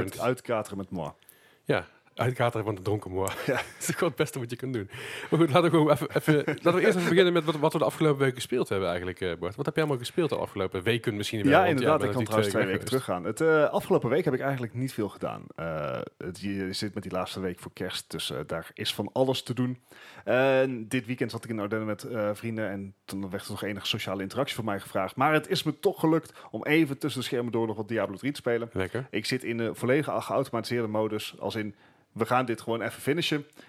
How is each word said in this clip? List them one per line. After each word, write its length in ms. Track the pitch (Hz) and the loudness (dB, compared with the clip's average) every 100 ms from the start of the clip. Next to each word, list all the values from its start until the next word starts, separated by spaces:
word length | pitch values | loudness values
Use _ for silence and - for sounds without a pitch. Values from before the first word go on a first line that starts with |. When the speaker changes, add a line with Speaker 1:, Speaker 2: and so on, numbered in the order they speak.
| 95 | 0
Speaker 1:
uit-, 80 | - | -2
uitkateren 580 | 113 127 - 110 104 98 | -2 -2 -2 -2 -2 -8
met 120 | 92 | -8
moi. 200 | 92 73 - - - _ _ | -6 -8 -10 -20 -20 _ _
Speaker 2:
Ja, 220 | - 110 - _ _ | -2 0 -2 _ _
uitkateren 520 | - 120 127 120 110 107 | -2 0 2 0 0 -2
van 80 | |
de 80 | 95 | -2
dronken 280 | 98 104 92 | -2 -2 -2
moi. 200 | 92 95 - - | -2 -2 -2 -2
Speaker 1:
Ja. 80 | 127 - | -2 -4
Speaker 2:
<laughs> 100 | - | -8
Dat 100 | - | -6
is 60 | |
gewoon 140 | - 170 | 0 0
het 80 | - | 0
beste 200 | 147 135 | -2 -4
wat 120 | 117 | -8
je 60 | 117 | -6
kunt 160 | 131 | -4
doen. 160 | 120 98 - - - - | -4 -6 -10 -12 -10 0
Maar 100 | 160 | 4
goed, 80 | 165 | 6
laten 120 | 175 | 6
we 140 | 170 165 | 6 6
gewoon 140 | 151 | 6
even, 180 | 147 147 143 | 4 2 0
even, 180 | 156 | 4
Speaker 1:
<laughs> 100 | 147 - - | 4 2 2
Speaker 2:
laten 120 | 170 | 2
we 60 | 180 | 4
eerst 160 | 214 180 | 4 4
even 120 | 170 | 4
beginnen 240 | 170 180 | 6 6
met 120 | 175 | 4
wat, 120 | 151 156 | 2 2
wat 160 | 143 | 2
we 60 | 160 | 4
de 60 | |
afgelopen 340 | 143 - 156 135 | 2 4 4 4
weken 160 | 135 | 2
gespeeld 340 | 127 - 240 - | 0 -2 -2 0
hebben 200 | 98 90 | 0 0
eigenlijk, 320 | 87 90 87 | 0 -4 -4
eh, 140 | 92 80 | -4 -2
Bart. 180 | 85 117 | -4 -4
Wat 80 | 139 | -2
heb 80 | |
jij 100 | 160 | 0
allemaal 180 | 151 127 | 0 0
gespeeld 240 | 120 - 151 | -2 0 0
de 60 | 92 | 0
afgelopen 460 | - 101 95 95 | -2 -2 -2 -2
weken 340 | 98 117 120 104 | 0 0 0 -4
misschien 260 | 101 110 | -2 0
wel? 80 | 139 | 6
Speaker 1:
Ja, 60 | 160 | 6
Speaker 2:
Want 120 | 180 | 6
Speaker 1:
inderdaad, 300 | 139 117 - | 4 4 4
Speaker 2:
we 60 | 117 | 2
Speaker 1:
ik 60 | |
kan 140 | 120 110 | 0 2
Speaker 2:
zijn 180 | 110 | 2
Speaker 1:
trouwens 100 | 104 | 4
Speaker 2:
natuurlijk 280 | 113 98 104 | 2 2 0
Speaker 1:
twee 160 | - 131 | 0 -2
Speaker 2:
twee 20 | |
Speaker 1:
weken 60 | 120 | 0
Speaker 2:
weken 180 | 90 | -4
weg 60 | 85 | -2
geweest. 60 | - | 0
Speaker 1:
teruggaan. 220 | 160 156 | 4 6
Het, 100 | 143 | 4
eh, 40 | 196 | 2
afgelopen 340 | - 165 123 | 2 2 4
week 140 | 151 | 2
heb 100 | 156 | 2
ik 60 | 127 | 0
eigenlijk 340 | 135 131 117 | 0 -2 -4
niet 180 | 120 131 | -6 -6
veel 160 | - 101 | -2 -4
gedaan. 360 | - - 53 - - | -4 -8 -8 -12 -8
Eh, 440 | 82 78 73 62 - - | -6 -4 -4 -6 -8 -10
het, 220 | 78 85 | -10 -8
je 320 | 98 98 92 | -6 -4 -4
zit 220 | 92 104 | -4 -6
met 80 | 104 | -6
die 100 | 92 | -6
laatste 280 | 92 90 98 | -4 -4 -4
week 180 | 95 90 | -6 -6
voor 140 | - | -10
kerst, 380 | - 90 - - | -8 -6 -8 -8
dus, 200 | 80 - | -8 -6
eh, 80 | 65 78 | -6 -6
daar 240 | 82 - | -8 -8
is 200 | - 107 | -8 -6
van 160 | - 107 | -4 -2
alles 300 | 127 131 127 | 0 2 0
te 120 | - | -2
doen. 280 | 120 123 127 _ - - - | -2 -2 -4 _ -20 -20 -8
En 640 | - 120 135 131 135 123 110 | 0 4 4 4 2 0 -4
dit 180 | 131 117 | -4 -2
weekend 240 | 123 123 | -4 -4
zat 140 | 117 | -4
ik 60 | 117 | -6
in 100 | 110 | -4
Ardennen 260 | 101 110 107 | -2 -2 -2
met, 160 | 104 | -4
eh, 260 | - 113 104 | -4 -2 -2
vrienden 360 | 104 117 110 104 | -2 -4 -4 -4
en 240 | 98 98 - | -4 -8 -14
toen 260 | - 98 98 | -10 -8 -6
werd 140 | 95 | -6
er 60 | - | -6
nog 120 | 101 | -6
enige 240 | 101 101 - | -6 -4 -4
sociale 360 | 117 - 98 | -4 -2 -4
interactie 340 | 95 120 143 - | -2 -2 -2 -2
van 80 | |
mij 160 | 110 98 | -2 -4
gevraagd. 360 | - 101 92 - | -2 -2 -2 2
Maar 160 | 147 | 4
het 160 | 156 - | 4 2
is 140 | 170 | -2
me 160 | 156 - | -2 0
toch 200 | 202 - | 0 2
gelukt 320 | 160 160 - - - | 4 2 0 -14 -10
om 140 | 107 | -6
even 340 | - 156 147 135 | 2 4 4 0
tussen 220 | 151 123 | -4 -4
de 60 | 113 | -2
schermen 260 | 123 120 | -2 0
door 140 | 113 113 | 0 0
nog 100 | 107 | -2
wat 120 | 104 | -4
Diablo 280 | 110 101 95 | -2 -2 -2
drie 160 | 131 | -6
te 60 | - | -4
spelen. 300 | 127 117 117 | 0 0 -2
Speaker 2:
Lekker. 340 | 95 92 117 135 | -2 -2 -4 -4
Speaker 1:
Ik 160 | 107 - | -4 -2
zit 180 | 131 | -2
in 120 | 104 117 | -2 -2
de 180 | 113 | -2
volledige 460 | - 120 143 127 104 | -2 2 2 2 -2
geautomatiseerde 680 | - 110 139 117 110 120 110 | 0 0 0 -4 -2 -2 0
modus, 460 | 110 110 107 - - | 0 0 -2 -8 -6
als 160 | 104 | -4
in, 200 | 110 107 - - _ _ | -4 -6 -10 -20 _ _
we 140 | - - | -2 2
gaan 180 | 127 127 | 2 2
dit 140 | 113 | -2
gewoon 220 | - 113 | -2 -2
even 180 | 110 - | -4 -4
finishen 440 | - 160 - 151 - - | -2 0 0 -2 -4 -18